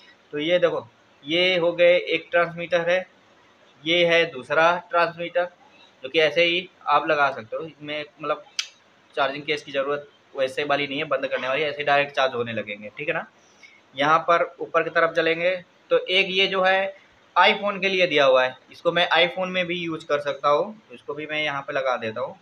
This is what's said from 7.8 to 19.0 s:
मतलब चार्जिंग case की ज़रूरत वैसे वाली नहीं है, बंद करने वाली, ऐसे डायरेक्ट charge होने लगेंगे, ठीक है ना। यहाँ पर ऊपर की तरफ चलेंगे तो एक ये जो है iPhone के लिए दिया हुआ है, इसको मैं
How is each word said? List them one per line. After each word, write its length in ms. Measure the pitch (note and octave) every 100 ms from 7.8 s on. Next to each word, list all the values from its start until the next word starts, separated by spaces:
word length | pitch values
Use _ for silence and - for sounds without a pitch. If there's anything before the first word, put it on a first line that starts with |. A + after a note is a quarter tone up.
| D3 D3 D3 -
मतलब 240 | D3+ D3+ - - - _ _ _ _
चार्जिंग 280 | - C3+ C#3+
case 200 | D3 D3
की 100 | -
ज़रूरत 360 | C#3 C3+ C#3+ - _ _ C3+
वैसे 260 | C3 C3
वाली 220 | C#3+ C#3+ C#3+
नहीं 120 | C#3
है, 60 | D#3
बंद 200 | C3+ C3+
करने 220 | C3 B2+
वाली, 140 | C3+
ऐसे 220 | D3+ C#3+
डायरेक्ट 320 | C#3+ C#3+ C#3+ C#3+
charge 180 | C3
होने 180 | B2 A#2
लगेंगे, 380 | A2 G2+ G#2 G#2 -
ठीक 100 | D3+
है 60 |
ना। 120 | D#3+ A3 _ _ _ - _ _ C3+
यहाँ 220 | C#3+ D#3+
पर 340 | - E3+ - -
ऊपर 220 | D3 E3
की 80 | E3
तरफ 240 | E3 E3 E3
चलेंगे 400 | E3 E3 F3 F#3 F3 _ -
तो 80 | E3+
एक 280 | - F#3 F3+
ये 160 | F#3 F#3+
जो 160 | F#3+
है 320 | F#3 F#3+ G3 - _ _ _ -
iPhone 440 | F#3+ G3+ G3+ G3
के 80 | F#3+
लिए 180 | F#3 F3+
दिया 180 | D3
हुआ 200 | C#3 C3
है, 120 | B2+ C3 _
इसको 200 | - E3+
मैं 160 | E3+